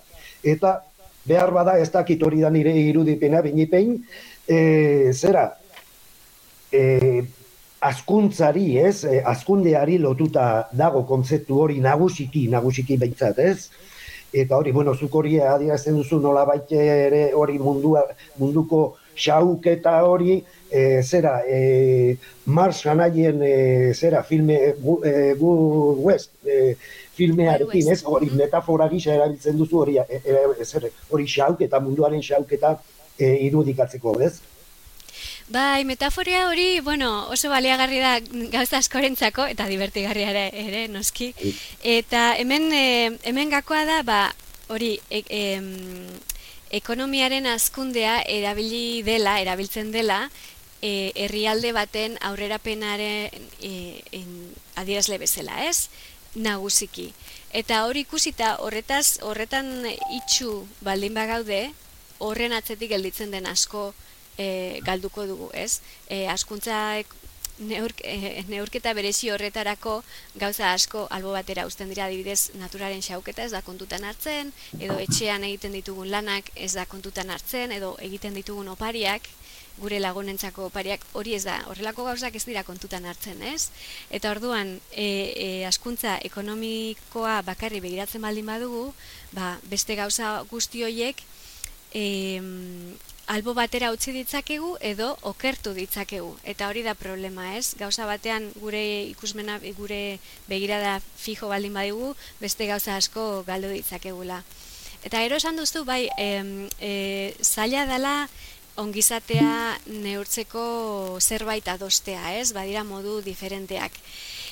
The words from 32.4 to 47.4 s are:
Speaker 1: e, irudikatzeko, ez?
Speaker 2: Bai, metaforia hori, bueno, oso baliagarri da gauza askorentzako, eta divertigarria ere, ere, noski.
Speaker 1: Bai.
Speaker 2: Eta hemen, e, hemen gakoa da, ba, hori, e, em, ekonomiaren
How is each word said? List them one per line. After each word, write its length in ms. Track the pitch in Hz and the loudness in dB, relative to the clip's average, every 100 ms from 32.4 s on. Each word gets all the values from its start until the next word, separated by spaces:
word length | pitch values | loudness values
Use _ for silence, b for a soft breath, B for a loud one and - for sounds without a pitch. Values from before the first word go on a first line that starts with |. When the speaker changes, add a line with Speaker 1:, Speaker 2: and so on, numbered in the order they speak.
| 135 139 147 156 - - - - | 2 2 2 0 -6 -20 -20 0
Speaker 1:
e, 180 | 135 135 135 | 4 4 4
irudikatzeko, 760 | 151 139 135 - 127 117 110 | 4 2 2 0 0 0 2
ez? 200 | 160 165 - - - - - - - B B B - | 2 0 -16 -20 -20 -20 -20 -20 -20 B B B -6
Speaker 2:
Bai, 360 | 247 277 277 | 0 2 2
metaforia 600 | 269 262 285 370 359 359 359 | 0 -2 0 0 0 2 2
hori, 320 | 339 359 359 | 2 2 2
bueno, 480 | 285 294 254 208 196 | 0 0 0 -2 -2
oso 220 | 254 294 | -2 2
baliagarri 480 | 269 262 262 262 262 | 2 2 2 2 2
da 120 | 262 240 226 240 233 | 2 2 -2 -8 -4
gauza 280 | 247 254 269 | -2 0 0
askorentzako, 640 | - 262 277 254 220 - 269 | 0 0 0 2 0 0 -2
eta 140 | 208 196 | -2 -4
divertigarria 640 | 190 196 208 196 208 202 | -2 -2 -4 -4 -2 0
ere, 140 | 202 196 208 | 0 -2 -4
ere, 300 | 214 208 226 | -6 -6 -6
noski. 440 | 202 214 - 247 - | -4 -4 -4 -8 -4
Speaker 1:
Bai. 160 | 202 196 B B 240 233 | -6 -6 B B 0 2
Speaker 2:
Eta 240 | 233 240 233 - | 2 2 4 2
hemen, 320 | 247 285 320 | 2 2 2
e, 120 | 294 262 240 226 233 - | 4 4 4 2 -2 -4
hemen 240 | 262 294 | -2 0
gakoa 320 | 285 - 311 | 0 0 0
da, 160 | 311 320 | 2 0
ba, 200 | 240 214 202 - - - - | 2 2 2 -2 -16 -20 -10
hori, 220 | 220 233 208 - | -4 -4 -4 -6
e, 120 | 214 208 | -8 -6
em, 380 | 208 202 190 190 185 185 180 180 185 - B B B B | -4 -4 -4 -8 -12 -12 -14 -14 -14 -12 B B B B
ekonomiaren 760 | 208 - 233 269 269 262 269 | -8 -4 -4 -2 0 2 0